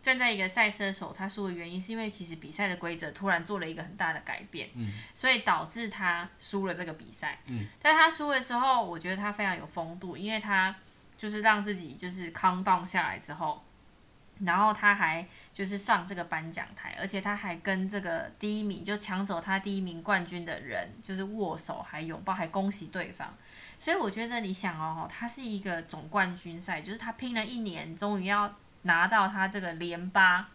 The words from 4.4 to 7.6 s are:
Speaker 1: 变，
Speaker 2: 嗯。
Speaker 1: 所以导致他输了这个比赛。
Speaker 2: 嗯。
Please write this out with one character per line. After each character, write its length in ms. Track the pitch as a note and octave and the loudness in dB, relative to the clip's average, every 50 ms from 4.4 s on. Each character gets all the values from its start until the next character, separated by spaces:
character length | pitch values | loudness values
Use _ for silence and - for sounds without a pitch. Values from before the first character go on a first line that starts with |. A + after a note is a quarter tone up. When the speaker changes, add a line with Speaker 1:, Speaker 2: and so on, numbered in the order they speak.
| - - | -10 -10
Speaker 1:
变， 200 | - E3 - - - | -8 -8 -8 -8 -6
Speaker 2:
嗯。 180 | B2 A#2 G#2 G2+ G#2+ A2+ - - | -6 -4 -4 -4 -8 -12 -14 -14
Speaker 1:
所 160 | - - C4 | 0 4 4
以 100 | B3+ A#3 | 4 4
导 260 | - G#3 F3+ D#3 D#3 | 4 2 2 2 2
致 240 | D#3 - A#3 A#3 G#3+ | -4 -6 -6 -6 -6
他 400 | G3+ G3+ G3+ F3+ E3+ E3+ F3 F3 - - | -4 -2 0 0 0 0 -2 -8 -12 -12
输 260 | - - - G3+ G3 | -10 -4 -2 0 0
了 80 | F#3+ E3+ | 0 -2
这 120 | F3 F3+ | -4 -6
个 80 | E3 D#3 | -8 -8
比 180 | D#3 - - | -12 -14 -16
赛。 280 | - - - D3+ C#3 - - C3+ | -12 -8 -6 -6 -6 -6 -8 -6
Speaker 2:
嗯。 200 | B2+ A#2 | -6 -6